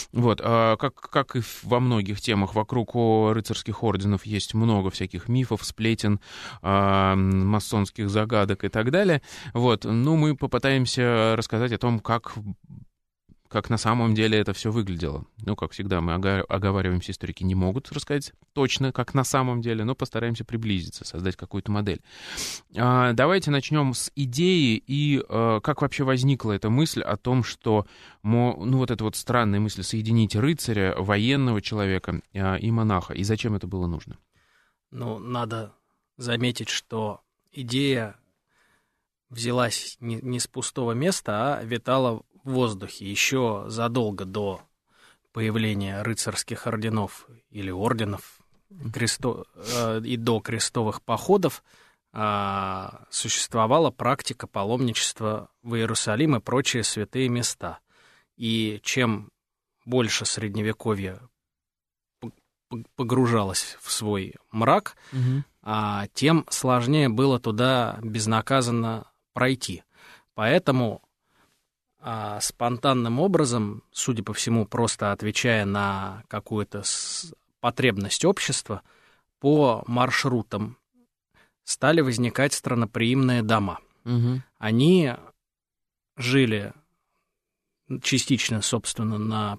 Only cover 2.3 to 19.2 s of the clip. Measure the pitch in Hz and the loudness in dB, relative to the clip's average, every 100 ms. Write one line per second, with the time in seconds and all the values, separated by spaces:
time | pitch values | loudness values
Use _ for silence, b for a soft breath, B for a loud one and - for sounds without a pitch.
2.3 | 101 98 107 107 123 110 120 113 110 110 | 2 2 0 -2 -2 -2 2 4 4 4
3.3 | 110 - 110 - 104 113 95 98 101 107 | 2 -2 -6 -6 -2 0 0 0 0 -2
4.3 | 107 - 110 113 104 92 - 95 90 - | -4 -2 0 2 2 0 -4 -6 -6 -2
5.3 | 127 127 107 - - 113 113 104 101 B | 0 0 -2 -6 -2 0 2 2 0 B
6.3 | B B B 92 98 98 98 95 95 95 | B B B 0 2 4 4 4 4 4
7.3 | 95 95 104 - 113 98 - 101 104 107 | 4 4 2 0 0 0 -2 -2 0 2
8.3 | 110 101 98 98 110 117 170 202 151 B | 2 2 0 -2 0 2 4 4 2 B
9.3 | B 135 120 123 110 113 113 139 160 151 | B -6 2 4 4 2 2 4 4 4
10.3 | 139 135 123 135 135 123 - 123 117 113 | 2 -2 0 2 2 2 2 2 4 4
11.3 | 113 113 110 123 110 123 113 - 113 - | 2 0 -2 0 0 0 0 0 -2 -4
12.3 | - 107 - - - - _ _ _ _ | -10 -10 -12 -16 -20 -20 _ _ _ _
13.3 | - _ 110 - 113 110 120 113 107 110 | -20 _ -4 0 0 2 2 4 4 4
14.3 | 107 101 95 110 113 95 87 80 - - | 4 2 -2 -2 -2 -2 -4 -4 -6 -10
15.3 | - - 107 - - 98 90 85 85 95 | -10 -6 -4 -6 -6 -2 0 2 0 2
16.3 | 98 - 98 98 98 92 90 - 95 92 | 0 0 0 0 2 2 0 -2 -6 -8
17.3 | - 92 95 92 104 - - - 143 - | -4 0 2 2 0 -6 -8 -4 -4 -4
18.3 | - _ - 135 - 135 127 120 139 | -14 _ 0 0 2 0 -2 0 0